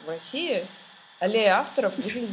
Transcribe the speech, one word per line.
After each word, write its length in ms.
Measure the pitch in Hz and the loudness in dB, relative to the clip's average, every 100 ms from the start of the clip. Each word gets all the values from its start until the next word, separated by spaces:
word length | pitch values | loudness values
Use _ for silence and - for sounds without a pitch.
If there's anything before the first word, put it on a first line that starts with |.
| 147 | -12
в 40 | |
России, 560 | 165 - 269 339 208 - - - - - - | -10 -8 -6 -4 -4 -4 -12 -20 -20 -20 -4
аллея 380 | 185 220 208 190 | 0 4 4 4
авторов 320 | 294 - 208 190 | 2 0 -2 0
выглядит 320 | - 247 226 | 0 0 -2